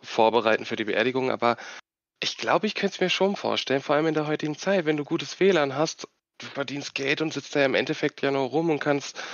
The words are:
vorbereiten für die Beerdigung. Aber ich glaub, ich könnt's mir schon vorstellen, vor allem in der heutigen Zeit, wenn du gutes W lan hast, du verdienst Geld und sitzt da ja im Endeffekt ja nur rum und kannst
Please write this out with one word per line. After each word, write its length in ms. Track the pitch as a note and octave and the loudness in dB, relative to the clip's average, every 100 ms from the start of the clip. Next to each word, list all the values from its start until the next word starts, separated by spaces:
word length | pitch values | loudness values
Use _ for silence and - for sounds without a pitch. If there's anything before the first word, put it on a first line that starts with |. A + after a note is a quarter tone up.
vorbereiten 640 | - - A2 A2+ A2 A2 A2 | -6 2 4 4 4 2 0
für 100 | A2+ | -4
die 100 | G#2+ | -2
Beerdigung. 460 | G2+ A#2 B2+ B2+ | 0 0 0 0
Aber 260 | A2 A#2 A#2 - - - _ _ - | 0 0 0 -4 -16 -20 _ _ -8
ich 160 | - - | -6 -4
glaub, 260 | - D#3 G#3+ | 0 0 0
ich 100 | - | -2
könnt's 240 | G3 - | -4 0
mir 80 | F#3 | 0
schon 240 | - F#3+ G3 | 2 0 0
vorstellen, 440 | A2 G#2+ - C3+ | -2 -2 0 -2
vor 140 | C3+ D3 | 2 0
allem 120 | D#3+ | 2
in 80 | D#3 | 0
der 120 | D3+ | 0
heutigen 300 | D3+ D3+ D3 | -2 -4 -4
Zeit, 280 | - G3 D#3 | 0 0 2
wenn 120 | D#3 | -2
du 80 | C#3+ | 0
gutes 340 | E3 C#3+ - | -4 -4 2
W 120 | F#3+ | 4
lan 240 | F3 C#3+ C3+ | 4 2 0
hast, 320 | D#3+ - - _ _ - | -2 -2 -12 _ _ -18
du 80 | B2 | -12
verdienst 480 | - C3 C#3 C3+ - | -8 -6 -6 -6 -4
Geld 260 | C3+ D3+ | -2 0
und 120 | D#3+ | -2
sitzt 220 | C#3+ - D3 | -4 -2 2
da 60 | |
ja 40 | C3+ | 4
im 80 | G2 | 4
Endeffekt 460 | C3 D#3 D3 - | 2 0 -2 0
ja 80 | C#3 | 0
nur 180 | C#3 C3 | 0 0
rum 200 | C#3 E3 | 0 2
und 80 | D3 | 0
kannst 420 | D3+ C#3+ - - - | 2 0 -2 -10 -12